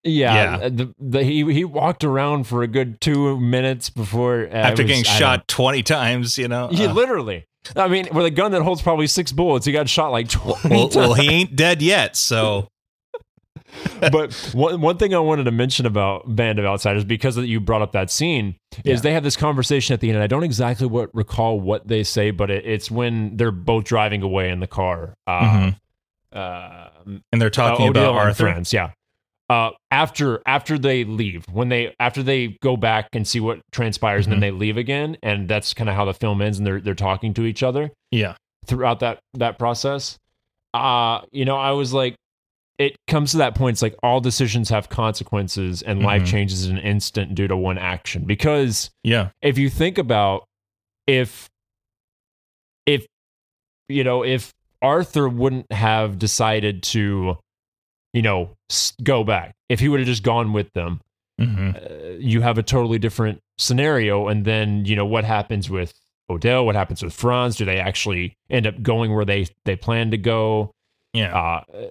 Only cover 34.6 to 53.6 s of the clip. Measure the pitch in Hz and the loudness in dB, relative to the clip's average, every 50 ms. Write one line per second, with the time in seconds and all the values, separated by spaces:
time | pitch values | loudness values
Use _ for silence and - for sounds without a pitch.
34.6 | 104 107 107 117 120 123 139 143 147 156 160 - - 110 104 101 98 87 107 104 | -2 -2 -2 -2 -2 -2 -2 -2 -4 -4 -6 -6 -4 -4 -2 -2 -2 -2 -2 -2
35.6 | - - - - 113 107 98 101 101 98 95 - 120 107 104 101 104 107 104 98 | -2 -4 -6 -4 -4 -2 0 0 -2 -2 -2 -2 -2 -2 0 0 0 -2 -2 -2
36.6 | 104 98 95 101 90 104 95 - 101 95 95 95 - 110 98 117 113 117 107 - | -2 -2 -4 -4 -4 -4 -4 -2 -2 -2 -2 -2 -4 -4 -2 -2 -2 -4 -2 -2
37.6 | 131 127 127 143 151 147 - _ _ _ - 113 104 92 85 _ _ _ _ _ | -2 -2 0 -2 -4 -6 -8 _ _ _ -2 -2 -2 -2 -6 _ _ _ _ _
38.6 | - - 123 127 127 120 117 - 123 117 110 - _ _ - 131 - 117 - - | -6 -6 -4 0 0 0 0 0 -2 -4 -4 -8 _ _ -6 -4 -2 -2 -2 -2
39.6 | 123 120 120 113 - 139 139 139 131 - - _ _ _ _ _ _ _ _ _ | -2 -2 -2 -2 -4 -4 -4 -4 -8 -12 -14 _ _ _ _ _ _ _ _ _
40.6 | _ _ - 117 127 135 123 120 117 113 113 101 - _ - 139 131 131 139 139 | _ _ -6 -2 0 2 2 2 2 0 0 -4 -6 _ -6 -2 -2 0 0 0
41.6 | 135 139 143 143 139 123 131 135 131 127 123 _ _ _ _ _ _ _ _ _ | 0 0 0 0 -2 0 0 0 0 0 -4 _ _ _ _ _ _ _ _ _
42.6 | _ _ _ - 143 143 143 _ _ - 160 151 147 139 156 160 143 123 104 - | _ _ _ -2 -2 -2 -2 _ _ 0 2 2 2 2 2 2 2 2 2 0
43.6 | 131 127 113 - 117 110 110 - - 123 123 131 120 127 117 - 135 113 104 120 | 0 2 2 0 -2 -2 -2 -2 0 2 2 2 2 0 0 0 0 0 0 -2
44.6 | 110 - 117 104 - - - - 113 110 107 - 87 - - 101 101 87 - 101 | 0 0 0 -2 -2 -4 -4 -2 -2 -2 -2 -4 -6 -4 -4 -4 -2 -4 -4 -4
45.6 | 95 90 90 85 - - 101 98 98 101 101 104 92 87 101 104 101 98 95 92 | -4 -4 -4 -6 -4 -4 -2 0 2 2 2 2 2 2 2 0 0 0 -2 -2
46.6 | 92 92 95 98 95 104 104 104 - - - 107 98 - 95 90 98 92 95 92 | -2 -2 -2 -2 0 0 0 0 -2 -2 -4 -4 -4 -4 -2 -2 0 0 0 0
47.6 | 92 92 92 90 92 90 90 90 _ - - 85 - 95 104 - - 151 151 143 | 0 -2 -2 -2 -4 -4 -6 -6 _ -8 -8 -6 -2 -2 -2 0 2 2 2 2
48.6 | 139 123 107 - - - _ _ - 113 117 113 95 92 _ _ - 147 131 135 | 2 0 0 -4 -6 -8 _ _ -2 0 0 2 0 -2 _ _ -2 0 2 2
49.6 | 139 135 - - 160 180 180 - 120 117 120 107 101 98 95 98 - _ _ _ | 0 0 2 0 0 0 0 -2 0 2 2 2 2 2 0 -2 -6 _ _ _
50.6 | _ _ _ _ _ _ _ _ _ - 135 131 127 117 - - - - _ _ | _ _ _ _ _ _ _ _ _ 2 2 2 0 -2 -6 -18 -20 -20 _ _
51.6 | _ _ _ _ _ _ _ _ _ _ _ _ _ _ _ _ _ _ _ _ | _ _ _ _ _ _ _ _ _ _ _ _ _ _ _ _ _ _ _ _
52.6 | _ _ _ _ _ 151 143 131 - - _ _ _ _ _ _ _ _ _ _ | _ _ _ _ _ 0 0 0 -2 -8 _ _ _ _ _ _ _ _ _ _